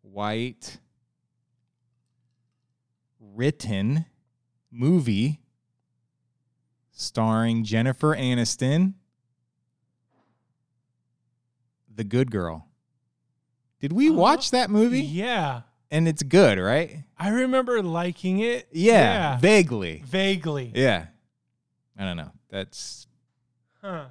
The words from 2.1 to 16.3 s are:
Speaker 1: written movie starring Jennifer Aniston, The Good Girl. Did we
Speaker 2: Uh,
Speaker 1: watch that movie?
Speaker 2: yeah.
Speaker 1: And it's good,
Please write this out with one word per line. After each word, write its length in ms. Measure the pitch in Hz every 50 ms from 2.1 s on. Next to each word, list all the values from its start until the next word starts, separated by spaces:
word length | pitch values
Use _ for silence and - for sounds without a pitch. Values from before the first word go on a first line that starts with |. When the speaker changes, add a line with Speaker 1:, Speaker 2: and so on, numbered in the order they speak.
| _ _ _ _ _ _ _ _ _ _ _ _ _ _ _ _ _ _ _ _ _ _
Speaker 1:
written 840 | 110 104 101 107 123 143 151 _ - 107 104 95 101 110 139 160 160 _ _ _ _ _ _ _ _ _ _ _ _ _
movie 680 | - 117 123 143 180 175 139 117 104 98 113 143 151 - _ _ _ _ _ _ _ _ _ _ _ _ _ _ _ _ _ _ _ _ _ _ _ _ _ _ _ _ _ _
starring 720 | _ - - - _ 117 113 110 110 110 113 117 113 113 110
Jennifer 520 | 104 107 113 117 131 127 - - 151 156
Aniston, 800 | - 135 127 123 120 117 110 - - 131 127 143 165 185 190 196 _ _ _ _ _ _ _ _ _ _ _ _ _ _ _ _ _ _ _ _ _ _ _ _ _ _ _ _ _ _ _ _ _ _ _ _ _ _ _ _ _ _ _ _ _ _ _ _ _ _ _ _ _ _ _ _ _ _ _ 110
The 100 | 104 110
Good 280 | 98 107 123 135 127
Girl. 360 | 110 101 87 85 80 80 80 _ _ _ _ _ _ _ _ _ _ _ _ _ _ _ _ _ _ _ _ _ _ _
Did 140 | - 139 165
we 160 | 214 277 311
Speaker 2:
Uh, 40 | 311
Speaker 1:
watch 380 | 285 175 233 294 254 269 -
that 180 | - 254 247 185
movie? 320 | 208 208 220 240 247 262
Speaker 2:
yeah. 600 | 269 143 151 175 202 247 240 208 165 143 131 120 120 _ _ _ _ _
Speaker 1:
And 160 | 147 156 165
it's 160 | 165 156 151 151
good, 340 | 135